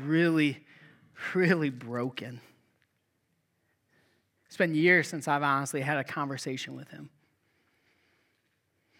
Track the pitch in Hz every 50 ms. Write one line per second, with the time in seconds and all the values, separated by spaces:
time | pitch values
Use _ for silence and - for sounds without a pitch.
0 | 135 147 156 165 175 170 160 160 151 147 - - - _ - - - - - _
1 | _ _ _ - - - - 185 180 165 190 165 147 139 127 123 123 117 120 120
2 | 123 135 - - 107 120 123 120 - - _ _ _ _ _ _ _ _ _ _
3 | _ _ _ _ _ _ _ _ _ _ _ _ _ _ _ _ _ _ _ _
4 | _ _ _ _ _ _ _ _ _ _ - - 190 165 156 151 165 180 180 175
5 | 151 - 175 156 127 160 143 143 147 143 139 139 143 - - 143 135 143 151 143
6 | 135 - - 160 143 139 139 127 - 139 131 131 - 135 135 131 143 - 147 147
7 | 147 139 _ _ _ _ _ _ _ _ _ _ _ _ _ _ _ _ _ _
8 | _ _ _ _ _ _ _ _ _ _ _ _ _ _ _ _ _ _ _